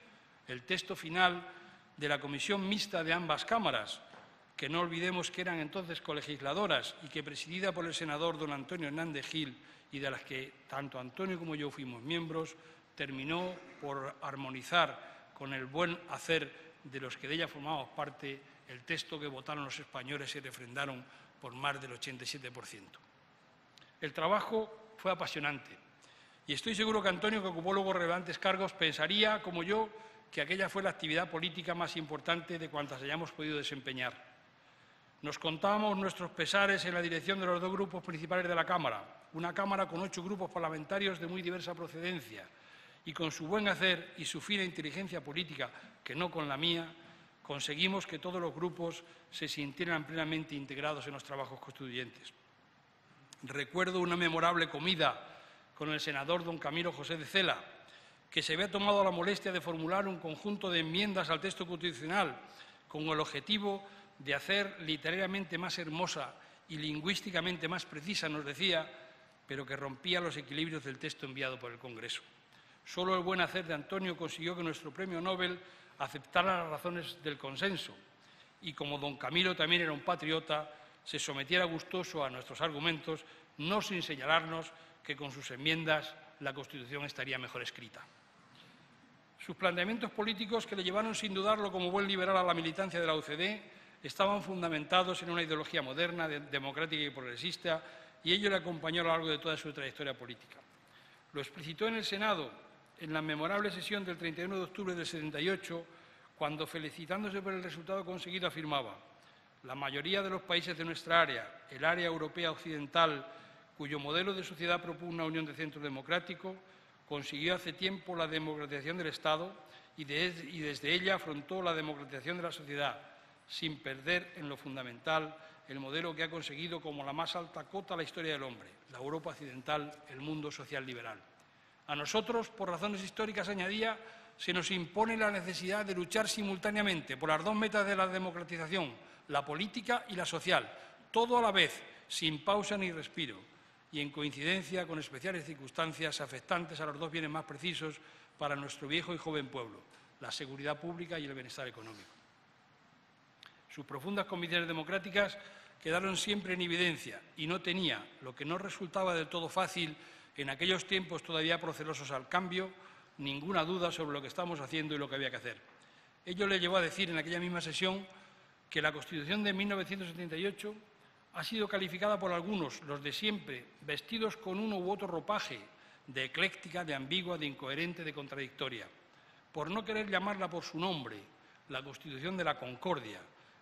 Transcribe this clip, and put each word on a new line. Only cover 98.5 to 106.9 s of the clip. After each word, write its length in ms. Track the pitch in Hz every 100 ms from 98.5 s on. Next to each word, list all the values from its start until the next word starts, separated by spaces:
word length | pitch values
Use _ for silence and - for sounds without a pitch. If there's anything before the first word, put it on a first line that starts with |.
| 190
acompañó 440 | 170 165 160 170
a 20 |
lo 60 | 165
largo 200 | 165 160
de 100 | 151
toda 180 | 160 151
su 140 | 156
trayectoria 400 | 143 135 120 139
política. 440 | 131 120 120 - - - - - - - - -
Lo 80 | 147
explicitó 460 | 135 - 156 165 220
en 80 | 226
el 100 | 196
Senado, 460 | 196 214 185 131 - - - - -
en 120 | 165
la 100 | 156
memorable 480 | 156 151 160 202 208
sesión 360 | 180 170 208 185
del 120 | 165
treinta 240 | 170 160
y 40 | 180
uno 120 | 190
de 60 |
octubre 320 | 170 - 190 175
del 100 | 160
setenta 360 | 165 151 143
y 80 | 170
ocho, 360 | 190 - 170 170 - - - - -
cuando, 280 | 147 151 156
felicitándose 760 | 170 151